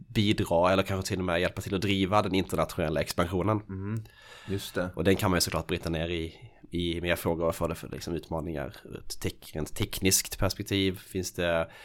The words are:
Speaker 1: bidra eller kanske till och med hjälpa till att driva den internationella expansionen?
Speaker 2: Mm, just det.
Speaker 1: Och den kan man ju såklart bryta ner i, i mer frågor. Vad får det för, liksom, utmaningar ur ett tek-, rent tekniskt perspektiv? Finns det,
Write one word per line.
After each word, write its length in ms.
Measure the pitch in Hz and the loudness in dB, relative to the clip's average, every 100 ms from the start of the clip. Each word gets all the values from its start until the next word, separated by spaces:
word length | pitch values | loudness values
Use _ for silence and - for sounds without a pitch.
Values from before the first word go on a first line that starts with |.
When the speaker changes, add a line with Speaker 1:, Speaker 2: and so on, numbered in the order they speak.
| - | -4
Speaker 1:
bidra 640 | - 104 101 101 85 90 | 0 2 2 2 4 4
eller 120 | 95 | 4
kanske 240 | 95 95 92 | 2 0 -2
till 120 | 92 | -2
och 60 | 92 | 0
med 160 | 85 | 0
hjälpa 200 | 90 - | 0 -2
till 140 | - 98 | -4 0
att 60 | |
driva 400 | 98 95 95 104 | 2 2 4 4
den 140 | 101 92 | 4 2
internationella 640 | 90 85 80 - 80 76 | 2 0 -2 0 0 0
expansionen? 600 | 73 - 90 92 87 107 104 | 0 0 0 2 2 0 -2
Speaker 2:
Mm, 340 | 95 98 113 110 - - - - | -8 -6 -6 -8 -16 -20 -16 -6
just 280 | 95 - - | -6 -4 -4
det. 140 | 90 - | -4 2
Speaker 1:
Och 80 | |
den 120 | 90 95 | 4 4
kan 160 | 104 | 6
man 60 | 87 | 4
ju 40 | |
såklart 260 | - 82 80 | 2 0 -2
bryta 220 | 87 82 | -2 -2
ner 200 | 82 82 | -2 -2
i, 260 | 87 80 - 113 - - | -2 -4 -8 -20 -20 -8
i 300 | 85 85 85 | -2 -2 0
mer 140 | 85 85 | 0 0
frågor. 300 | 90 82 82 | 0 0 0
Vad 100 | - | 0
får 120 | 82 | -2
det 80 | 80 | -4
för, 140 | - | -8
liksom, 240 | - - | -10 -6
utmaningar 600 | 82 - 82 80 78 67 - | -6 -4 -6 -4 -6 -6 -10
ur 140 | - - | -14 -14
ett 240 | - - | -10 -6
tek-, 320 | - - - | -6 -6 -8
rent 220 | 78 76 - | -6 -4 -2
tekniskt 640 | 104 - 95 - - - | -4 0 2 4 2 0
perspektiv? 600 | 98 - 101 98 95 92 | 0 0 -2 2 2 0
Finns 340 | - 95 87 | -4 -6 -4
det, 260 | - 87 85 82 - | -2 2 2 0 -6